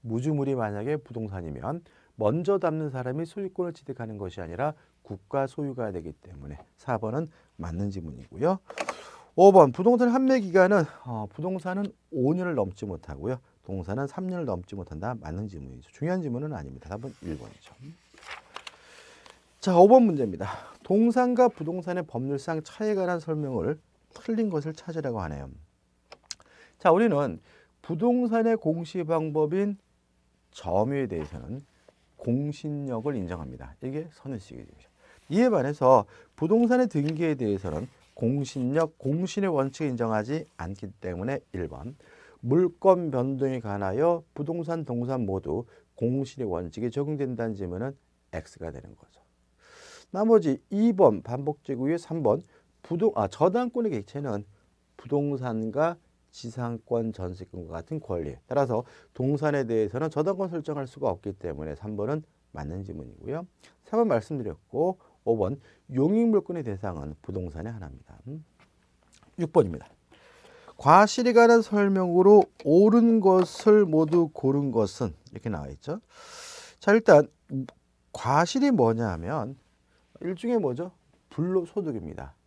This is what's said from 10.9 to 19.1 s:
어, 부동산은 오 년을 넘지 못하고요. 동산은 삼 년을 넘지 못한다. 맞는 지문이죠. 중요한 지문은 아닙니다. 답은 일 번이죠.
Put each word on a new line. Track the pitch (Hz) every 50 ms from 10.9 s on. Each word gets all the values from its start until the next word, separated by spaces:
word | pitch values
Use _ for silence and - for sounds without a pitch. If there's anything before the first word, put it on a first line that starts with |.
| - - -
어, | 127 120 110 107 101
부동산은 | - - 151 185 190 185 151 180 185 196 208 202 - _ _ _
오 | - 147 123 139 165
년을 | 180 185 180 160
넘지 | 127 101 95 95 - -
못하고요. | 104 90 78 - - 71 69 76 107 127 127 _ _ _ _ _
동산은 | - 98 95 85 87 101 127 139
삼 | 139 - - 185
년을 | 185 185 175 160
넘지 | 127 95 90 90 - 104
못한다. | 98 87 - 78 78 92 117 127 113
맞는 | - 78 80 92 - 104
지문이죠. | 95 78 67 65 64 123 - _
중요한 | _ - 147 165 180 185
지문은 | 165 143 117 123 147 156 147
아닙니다. | 98 71 67 65 65 - -
답은 | 95 107 120 135 - _
일 | - 87 78 67
번이죠. | 58 52 - - _ - - 113 127 147 165 _ _ _ _ - - - - - _ _ - - - - - _ - - - - - -